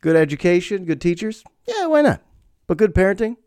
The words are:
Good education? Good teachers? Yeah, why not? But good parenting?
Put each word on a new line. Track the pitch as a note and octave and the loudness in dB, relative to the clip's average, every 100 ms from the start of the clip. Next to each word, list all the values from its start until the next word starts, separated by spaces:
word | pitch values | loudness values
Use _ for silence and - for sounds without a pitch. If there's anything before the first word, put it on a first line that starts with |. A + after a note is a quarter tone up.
Good | D#3+ E3 | 2 2
education? | D3+ C#3+ F3+ F3 F3+ G3+ F3 | 2 0 0 0 0 -8 -4
Good | D3+ | -2
teachers? | E3+ E3+ A3 A3 _ _ - | -2 -2 -6 -10 _ _ -8
Yeah, | A4 F4 | -4 0
why | D4+ | 2
not? | D4 - _ _ _ _ - | 2 0 _ _ _ _ -8
But | E3 | 0
good | G#3+ | 0
parenting? | F3 F#3+ G3+ A3+ A#3+ | 2 0 0 -6 -8